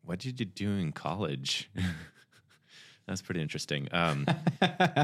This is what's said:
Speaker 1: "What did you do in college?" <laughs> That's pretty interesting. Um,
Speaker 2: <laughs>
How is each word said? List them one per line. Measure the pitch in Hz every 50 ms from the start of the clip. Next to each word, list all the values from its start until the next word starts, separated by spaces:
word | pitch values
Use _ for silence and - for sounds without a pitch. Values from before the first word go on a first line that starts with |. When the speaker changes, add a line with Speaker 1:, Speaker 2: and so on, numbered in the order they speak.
| _
Speaker 1:
"What | 82 87 90
did | 92 131 127 127
you | 117
do | 92 92 - 98 104 101
in | 101 92 78 76
college?" | - - 73 80 98 107 78 71 67 67 - - - - - -
<laughs> | - 92 90 85 80 82 - _ _ - _ _ - _ _ _ _ _ _ - - - - - _ _
That's | - 98 95 -
pretty | - 90 87 78
interesting. | 76 - - - - 82 73 69 - -
Um, | 87 85 82 78 71 71 - 165 - -
Speaker 2:
<laughs> | - - - - 180 - - 185 175 - 143